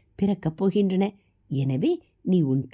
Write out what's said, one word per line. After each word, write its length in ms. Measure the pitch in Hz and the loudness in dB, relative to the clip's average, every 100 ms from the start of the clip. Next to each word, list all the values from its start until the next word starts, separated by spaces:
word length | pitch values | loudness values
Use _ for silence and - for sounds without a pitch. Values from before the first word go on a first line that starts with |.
| _ | _
பிறக்கப் 500 | - 202 196 160 160 | -2 -2 0 -4 -2
போகின்றன. 500 | 196 208 196 190 196 - _ _ - | 0 2 2 2 0 -4 _ _ -6
எனவே 520 | 139 135 131 294 339 _ _ | -2 -2 0 0 -2 _ _
நீ 200 | - 180 | 0 2
உன் 280 | 135 135 131 | 2 0 -2